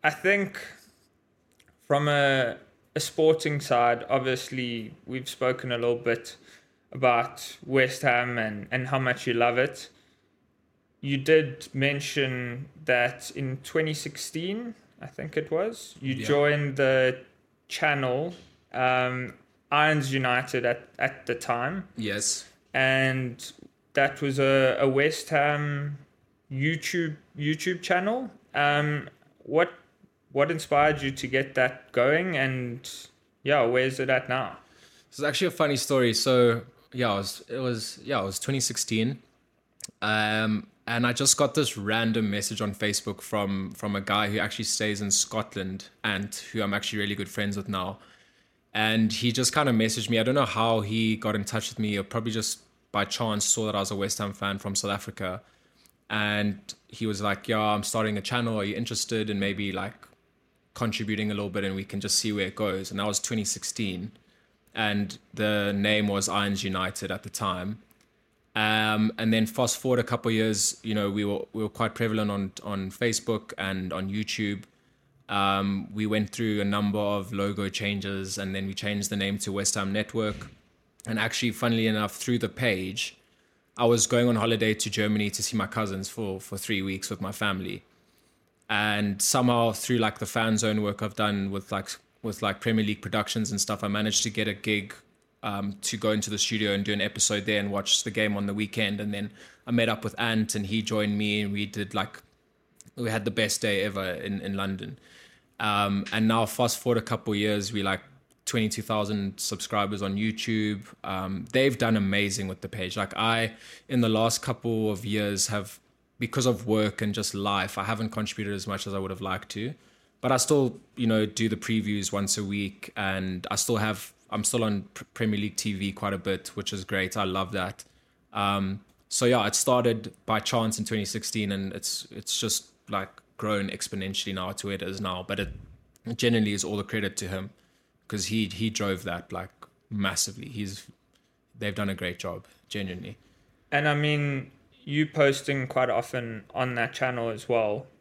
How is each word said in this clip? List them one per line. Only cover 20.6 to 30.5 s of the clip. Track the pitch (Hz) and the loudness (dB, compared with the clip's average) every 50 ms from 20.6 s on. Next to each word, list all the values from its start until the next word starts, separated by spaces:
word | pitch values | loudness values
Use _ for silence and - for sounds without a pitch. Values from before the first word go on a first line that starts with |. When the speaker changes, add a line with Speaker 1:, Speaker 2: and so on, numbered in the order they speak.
| 120 | 2
Speaker 1:
at, | 120 117 - - - _ - | 2 0 0 -4 -16 _ -2
at | - 131 - - - | -2 -2 -2 -4 -4
the | - 123 | -4 -4
time. | 120 - - 123 120 123 139 180 196 180 - - - | -4 0 -2 0 0 0 -2 -4 -4 -8 -10 -8 -4
Speaker 2:
Yes. | 110 104 98 104 107 - - - - - _ _ _ _ - | -4 -2 -2 0 0 -2 -2 -2 -6 -14 _ _ _ _ 2
Speaker 1:
And | 131 131 131 131 131 131 131 131 131 131 123 117 - - - - - - - _ _ _ _ _ | 4 4 4 4 4 4 2 2 0 -2 -4 -6 -10 -14 -18 -18 -20 -20 -20 _ _ _ _ _
that | - 139 135 - - | 4 4 4 2 0
was | 143 139 135 135 | -2 -2 2 4
a, | 135 135 135 135 135 131 127 - | 4 6 6 6 6 6 4 4
a | - 139 | 4 4
West | 131 135 143 151 151 - - - | 6 6 4 4 2 0 -6 0
Ham | 160 147 143 147 147 147 147 147 143 143 143 147 147 139 - _ _ _ _ _ _ _ _ _ | 2 4 4 4 2 2 0 -2 -2 -4 -4 -6 -8 -8 -12 _ _ _ _ _ _ _ _ _
YouTube, | 139 131 139 156 165 160 - - - 180 170 160 151 - - _ _ - | -4 0 0 0 0 0 -4 -2 -2 -2 -2 -2 -4 -8 -14 _ _ -4
YouTube | 147 147 156 156 - 185 180 170 | 0 0 0 0 0 -2 -4 -4
channel. | - - 185 180 185 202 226 254 262 220 - - _ _ - | 0 0 0 2 2 0 -2 -2 -4 -8 -12 -16 _ _ 0
Um, | - 147 143 147 147 147 151 147 147 - - - _ _ _ _ _ - | 2 2 4 4 4 2 0 -2 -2 -6 -8 -16 _ _ _ _ _ -10
what, | - 123 156 170 175 - - _ _ _ _ - _ _ _ _ _ | 0 2 2 2 2 0 -16 _ _ _ _ -20 _ _ _ _ _
what | - 135 143 151 | 2 2 2 2